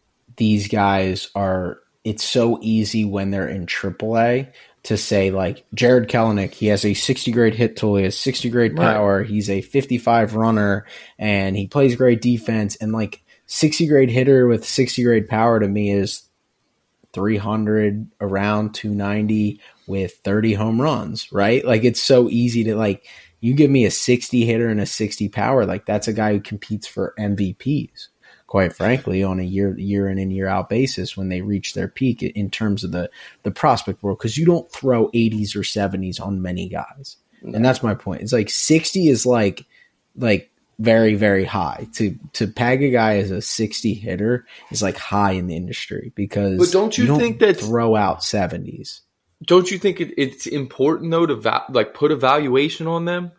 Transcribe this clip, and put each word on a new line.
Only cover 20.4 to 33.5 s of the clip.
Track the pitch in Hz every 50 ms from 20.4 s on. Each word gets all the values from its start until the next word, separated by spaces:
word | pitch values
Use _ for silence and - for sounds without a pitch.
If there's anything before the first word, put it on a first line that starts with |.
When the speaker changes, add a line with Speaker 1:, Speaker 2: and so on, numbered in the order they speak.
| 107 113 107
Speaker 1:
home | 101 107 110 113 117
runs, | 139 160 139 107 - 113 110 107 - -
right? | - 101 101 107 120 131 -
Like, | 127 117 110 117
it's | 120 113 -
so | - - 135 123 123 -
easy | - 120 120 120 113 117 110
to, | 113 107
like, | 107 110 101 95 - _ - - - - _ _ _
you | 117 120 131
give | 147 151 135
me | 139 131 113
a | 92
sixty | - - - - 123 123 - - 127 123 117
hitter | 117 113 113 117 117
and | 110 104
a | 98
sixty | - - - 110 104 - - 104 95
power, | - 107 104 120 135 127 104
like, | - 92 101 -
that's | - 104 104 - 117
a |
guy | 107 110 107 107
who | 104 101
competes | 101 - 107 101 - - 107 104 - -
for | - - 95 - -
M | - 107 104 101
V | 95 101 92 -
Ps, | - - 131 151 143 156 - _ - - - _ _ _ - - _ _ _
quite | - 98 95 85 -
frankly, | - 92 110 127 131 - - 92 95
on | 98 95 92 92
a | 92
year, | 90 95 98 101 98 92 -
year | 98 101 101 101 98 98
in | 95 95
and | 95 95
year | 95 95 95 95
out | 95 95 92 -
basis | 107 123 135 135 - 98 90 - -
when | 98 95 92
they | 90 90
reach | 95 104 101 95 - -
their | - 98 95
peak | 95 - - 135 127 123 -
in | - - - 104 101 98
terms | - - 110 104 101 98
of | - 90
the, | 90 90 87 - - - - - - _ -
the | 107